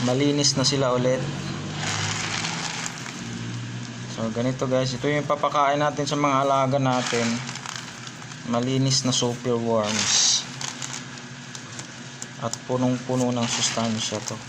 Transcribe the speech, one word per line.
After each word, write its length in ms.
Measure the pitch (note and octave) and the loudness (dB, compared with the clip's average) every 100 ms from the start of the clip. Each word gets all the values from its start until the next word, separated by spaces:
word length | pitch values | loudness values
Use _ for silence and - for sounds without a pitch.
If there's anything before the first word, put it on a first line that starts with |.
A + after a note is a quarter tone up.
| B2 | 2
Malinis 480 | B2+ C#3+ C#3+ C#3 | 4 4 4 4
na 80 | C3+ | 4
sila 320 | B2+ C#3 C3 | 2 4 4
ulit. 240 | B2 B2+ B2+ - - - - - - - - - - - - - - - - - - - - A#2 A#2 A#2 A#2+ A#2+ - - - - | 4 4 2 0 -4 -6 -6 -6 -4 -4 -2 -2 -2 -4 -2 -4 -4 -4 -6 -6 -6 -10 -8 -8 -6 -6 -6 -6 -8 -8 -10 -10
So 160 | - A2+ | -4 -2
ganito 400 | A2+ B2+ C3 C3+ | 0 0 0 2
guys, 240 | B2+ B2+ | 2 2
ito 160 | B2 C#3 | 0 0
yung 160 | D3 C#3 | 0 0
papakain 560 | D3 D3 D3 C#3 D3 | 0 2 4 4 4
natin 240 | D3 C#3 C#3 | 2 2 -2
sa 80 | |
mga 320 | D3 D3 C3+ C#3 | 2 4 4 4
alaga 320 | C3+ C3+ C#3 | 4 4 4
natin. 480 | C3 B2+ A#2+ A#2 A#2 A#2 B2+ - - - - - - - - - - | 4 2 2 2 2 0 -4 -8 -10 -10 -10 -12 -14 -12 -14 -12 -2
Malinis 480 | A#2 B2+ C3 C3+ C3+ | 0 2 2 4 2
na 100 | C3 | 2
super 460 | B2 B2 A#2+ B2+ A#2 | 2 2 0 0 2
worms. 880 | A#2 A2+ G#2 G#2+ G2 - - - - C3+ - - - - B2 - - - B2 - - - - - - - - - A#2 | 4 2 2 2 2 4 4 2 0 -8 -8 -8 -8 -8 -10 -12 -14 -14 -14 -14 -12 -12 -12 -14 -14 -14 -14 -6 -6
At 80 | - - | -6 -2
punong-puno 640 | B2+ B2+ B2+ B2 B2+ B2 | 2 2 0 0 2 2
ng 160 | B2 A#2 | 2 0
sustansya 720 | A#2+ A2+ - A2+ A2 - G#2+ - | 0 0 0 0 0 -2 -4 -4
to. 80 | - | -8